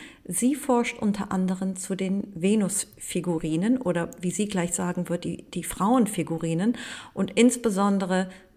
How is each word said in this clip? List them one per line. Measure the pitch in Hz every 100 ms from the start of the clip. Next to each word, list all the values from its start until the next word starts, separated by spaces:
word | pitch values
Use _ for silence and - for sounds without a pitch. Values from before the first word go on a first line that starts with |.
| - -
sie | - 180 247
forscht | 294 - 240 240 -
unter | 208 202 190
anderem | 190 185 185 190
zu | 190 - 190
den | 190 196 -
Venus-Figurinen | 165 190 220 185 - - - - 180 175 165 170 160 208 254
oder | 185 170 165 -
wie | 180
sie | 180 208
gleich | 185 175
sagen | - 180 180 175
wird, | 175
die, | 170 - -
die | 180
Frauenfigurinen | - - 196 262 220 - 151 165 165 165 208 247 - - -
und | - 190
insbesondere | - 240 240 233 196 202 196 185 185 185 - -